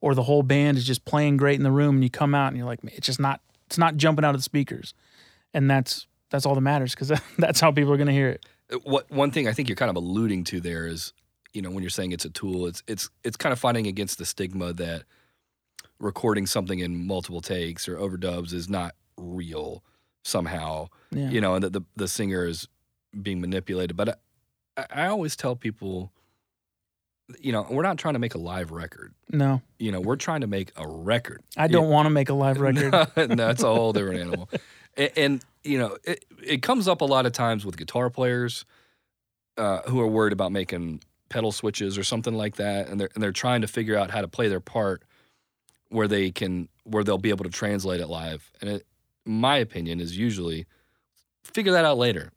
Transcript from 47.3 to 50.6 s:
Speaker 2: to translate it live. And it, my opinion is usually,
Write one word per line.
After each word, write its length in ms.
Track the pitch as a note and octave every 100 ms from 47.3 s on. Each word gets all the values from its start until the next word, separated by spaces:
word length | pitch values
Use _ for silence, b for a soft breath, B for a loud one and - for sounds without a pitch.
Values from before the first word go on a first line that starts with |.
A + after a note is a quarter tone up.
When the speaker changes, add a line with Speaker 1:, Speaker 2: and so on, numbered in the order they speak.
| G#2 F#2
Speaker 2:
to 40 |
translate 520 | F2 G#2 G2+ F#2+ F2+
it 60 | E2
live. 440 | E2 E2 D#2 - _
And 80 | G2+
it, 160 | G2+ - _ _ _ -
my 320 | A2 B2 C#3+
opinion 420 | A2 - E2 E2+
is 180 | E2+ F2+
usually, 480 | A#2+ G2+ E2+ E2